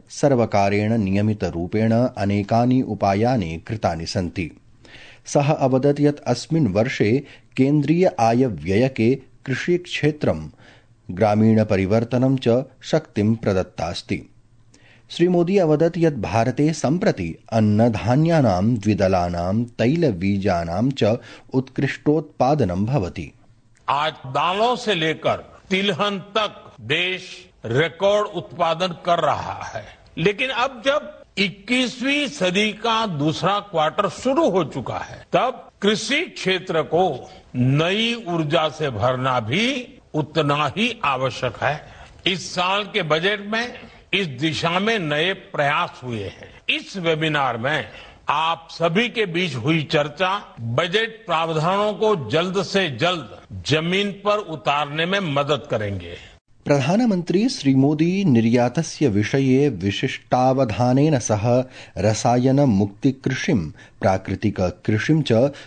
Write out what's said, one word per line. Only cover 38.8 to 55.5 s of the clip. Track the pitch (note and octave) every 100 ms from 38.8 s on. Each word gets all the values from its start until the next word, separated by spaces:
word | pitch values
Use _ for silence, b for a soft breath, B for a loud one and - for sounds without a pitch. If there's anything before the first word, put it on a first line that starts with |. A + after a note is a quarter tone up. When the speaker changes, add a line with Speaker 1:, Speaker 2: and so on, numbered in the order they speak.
| D3+
Speaker 2:
भरना | A2 A#2+ B2+ C3 B2+
भी | A2 D#3 A#3 C4+ B3 - _
उतना | D3+ D3+ - D3 C#3+ D3 E3
ही | A#3 -
आवश्यक | D3 C3 C3 A#2+ B2+ G#2+
है। | A#2 D3 - B B B -
इस | F#3 - F3+
साल | F3+ G3
के | G3+ G#3+
बजट | D#3+ D#3 F#3 G#3 G3+
में | A3 B3 - - B B
इस | F#3+ F#3
दिशा | B2 D#3+ B2 E3 F3
में | G#3 A3+
नए | D#3+ D3 E3+
प्रयास | F#3+ - D#3+ C#3+ D3+ F3 -
हुए | B2 A2+
हैं। | F#2+ - - - - C#4+
इस | C4+ G3
webinar | E3 D#3+ D#3+ D3+ C3+ A#2
में | B2 D3+ A2 B B B -
आप | C#3+ D#3+ E3 -
सभी | - E3+ E3+ A#3+
के | A#3 G#3
बीच | E3 F#3 C3
हुई | A2+ E3
चर्चा | C#3+ D#3+ D3 C#3+ F#3 G3+ - -
बजट | A#2 B2 F3 G3 A3+ - -
प्रावधानों | D#3+ E3 D#3+ D#3 G3 G#3
को | G3+ A3 G3+ A2+
जल्द | D3 F3+ F#3
से | F3+ G3 F3+ A#2+
जल्द | D#3+ F3+ A#2+ F#2 - F#2+ E2+
जमीन | D3+ D#3+ F#3+ G3+
पर | G3 G#3 G#3
उतारने | G3+ D#3 D3+ C#3+ D3 D3+ E3+
में | G3
मदद | F#3 C#3 C#3+